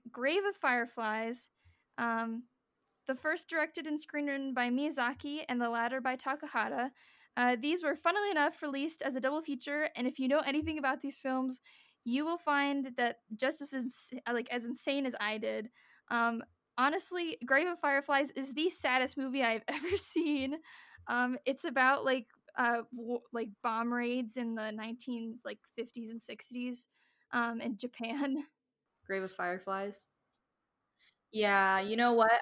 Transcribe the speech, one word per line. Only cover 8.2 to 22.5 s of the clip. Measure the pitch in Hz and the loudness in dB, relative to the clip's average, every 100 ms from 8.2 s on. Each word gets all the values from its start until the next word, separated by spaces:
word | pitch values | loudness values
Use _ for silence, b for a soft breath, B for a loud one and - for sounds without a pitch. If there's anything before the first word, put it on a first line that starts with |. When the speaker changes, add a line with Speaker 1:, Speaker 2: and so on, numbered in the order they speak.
| 403 | 2
Speaker 1:
enough, | 320 294 - | 4 2 0
released | 294 277 302 - | -4 -2 -4 -2
as | 269 254 | -4 0
a | |
double | 262 302 | 0 0
feature, | 320 262 - 285 302 - | -2 -6 -4 -2 -2 -2
and | 247 | -4
if | - | 0
you | 262 | 2
know | 294 | 2
anything | 277 285 311 311 | 2 0 0 0
about | 277 247 | 0 -2
these | 277 - | -4 -6
films, | 262 262 262 254 b b b b | -2 0 -2 -4 b b b b
you | - 254 | -2 0
will | 311 339 | 0 0
find | 302 285 285 277 269 247 | 2 2 2 0 -2 0
that | 240 233 _ 214 | 0 -2 _ -2
just | 262 262 | -2 -2
as | 277 | -4
ins-, | 269 247 - - 254 - | -4 -4 -4 -6 -6 -2
uh, | |
like, | 240 247 | -2 -2
as | 247 233 | -4 -4
insane | 247 - 277 269 | -2 0 0 0
as | 247 | -2
I | 208 214 | -2 -2
did. | 220 220 214 b b b - | -2 -4 -6 b b b -2
Um, | 240 233 226 - _ _ - | 2 2 0 -6 _ _ 2
honestly, | 262 339 - 359 339 - 247 | 2 2 -2 -4 -4 -4 2
Grave | 269 359 | 4 4
of | 339 | 2
Fireflies | 294 277 285 277 285 | 2 2 4 2 2
is | - 269 | -2 -4
the | 269 339 | 0 0
saddest | 339 269 254 262 - | 2 2 2 2 0
movie | 269 269 | -2 2
I've | 233 226 - | 2 2 -2
<laughs> | |
ever | 294 320 392 | -4 0 2
seen. | - 320 320 294 269 311 B B B B - | 2 2 2 2 0 -4 B B B B -2
Um, | 240 247 247 - | 0 2 0 -2
it's | 269 | -2
about, | 339 262 254 277 - | 0 4 6 6 4
like, | 262 - _ _ | 0 -2 _ _